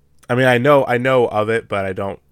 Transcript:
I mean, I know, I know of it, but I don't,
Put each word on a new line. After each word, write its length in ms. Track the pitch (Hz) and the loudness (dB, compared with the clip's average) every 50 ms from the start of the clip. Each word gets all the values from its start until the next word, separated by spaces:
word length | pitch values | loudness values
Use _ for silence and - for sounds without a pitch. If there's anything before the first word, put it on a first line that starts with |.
| _ _ _ _ _ - | _ _ _ _ _ -4
I 60 | 120 | -2
mean, 120 | 123 135 | 0 2
I 120 | 127 123 120 | 2 2 2
know, 260 | 120 147 147 139 131 | 4 4 4 4 2
I 120 | - 123 120 | 0 -2 -2
know 300 | 123 131 131 131 120 - | 0 0 2 2 2 0
of 200 | - 107 107 107 | 0 -2 -2 -2
it, 200 | 113 113 - - | -2 -4 -4 -6
but 160 | 104 101 95 | -6 -6 -4
I 80 | 95 92 | -6 -6
don't, 260 | 95 101 98 90 - _ _ | -6 -8 -8 -10 -12 _ _